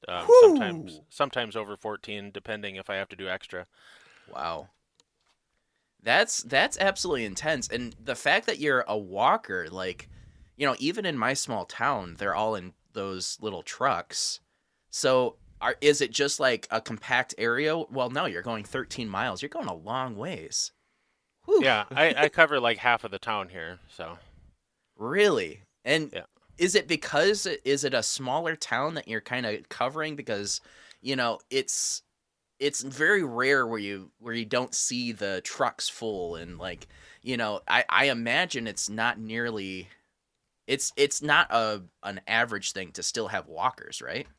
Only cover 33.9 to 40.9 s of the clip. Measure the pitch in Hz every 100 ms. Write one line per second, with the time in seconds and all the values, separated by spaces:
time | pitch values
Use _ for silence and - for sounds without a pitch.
33.9 | 101 92 _ 117 117 110 123 123 - -
34.9 | 123 120 110 101 92 - - 123 - -
35.9 | - 113 101 87 85 85 85 92 87 -
36.9 | - - - 117 123 110 101 - 117 -
37.9 | 98 139 120 117 135 180 131 113 98 -
38.9 | 107 117 113 110 113 120 110 95 95 90
39.9 | - _ _ _ _ _ _ - 139 -